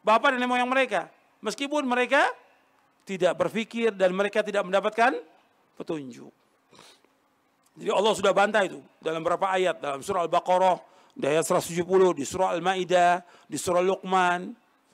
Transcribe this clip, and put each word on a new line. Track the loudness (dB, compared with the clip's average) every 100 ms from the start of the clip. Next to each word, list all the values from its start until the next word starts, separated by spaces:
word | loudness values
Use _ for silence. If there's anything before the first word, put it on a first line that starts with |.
Bapak | 4 4 4
dan | 0
nenek | 0
moyang | 0 0
mereka, | 0 0 -2 -6 _ _ _
meskipun | -8 -6 -4 -2 0
mereka | -2 2 2 2 -2 _ _ _ _ _ _ -10
tidak | 0 0 2
berpikir | -2 -2 -6 -2 -2
dan | 2 0
mereka | 0 -2 -2
tidak | -2 -4 -2
mendapatkan | -2 -2 0 0 0 -12 _ _ _ _ _
petunjuk. | -10 -8 -10 -16 -20 _ _ _ _ -20 -20 _ _ _ _ _ _ _ _ -10
Jadi | -4
Allah | 0 0
sudah | 2 2
bantah | 4 2 2 0
itu | -4 -18 _
dalam | -6 -4
beberapa | -2 -2 0
ayat, | 0 0 -2
dalam | -6 -8
surah | -6 -4 0
Al-Baqarah, | -2 2 2 4 2 -6 _ _
di | -6 0
ayat | 0 2
seratus | 0 0
tujuh | -6 2
puluh, | 4 4
di | 2 -6
surah | -2 -2 0
Al-Maidah, | -2 -2 2 4 4 2 -4 -20 _
di |
surah | -8 0 0
Luqman, | 2 -2 0 2 2 0 -6 -16 _ _ _